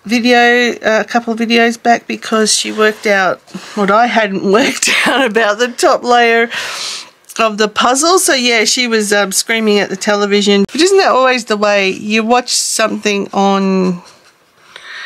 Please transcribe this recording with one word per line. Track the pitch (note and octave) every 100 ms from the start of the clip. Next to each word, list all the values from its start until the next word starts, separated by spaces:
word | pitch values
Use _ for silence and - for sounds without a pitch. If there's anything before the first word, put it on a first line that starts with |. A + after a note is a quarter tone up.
video, | G3+ A#3+ A#3+ A#3+ A#3+ A#3+ A#3+
uh, | - - A3
a |
couple | G#3 A#3+ A#3
of | A3+
videos | A3+ A#3 A#3 A3+
back | A#3+ A3+ -
because | A3 - A3 G#3+
she | - G#3+
worked | G#3+ G#3+ G#3+ A3
out | G3 F3+ - _ F#3 -
what | G#3+ G3
I | G#3+ A#3+
hadn't | G#3+ G#3 F#3+
<laughs> | G3
worked | G#3 C4+ A#3+ - - -
out | B3+ C4
about | G#3 G#3 G#3
the | A#3+
top | B3 D4+ A#3+
layer | A#3+ A#3+ A#3 A#3 A#3 - - - - - - _ - -
of | A3+ G#3
the | G#3+
puzzle. | - A#3 C4+ E4 F#4
So | -
yeah, | C4+ A#3+ A#3
she | A#3 C4 B3
was, | A3 G#3
um, | G#3 G3
screaming | F#3+ - A3+ G#3+ G#3
at | F#3
the | G3
television. | G#3+ G#3 G3+ G3+ G3+ G3+ G3
But | B3+
isn't | F#4 G4
that | C#4
always | B3 C4 B3+ A#3+
the | G#3+
way? | G#3 G3+ F#3+
You | F#3+ G#3 A3
watch | A3 B3 B3+
something | - - - A3 G#3 G#3 G3+ G3
on | G3+ G3 G3 F#3+ F#3+ F#3 F3 - - _ _ _ _ _ - - -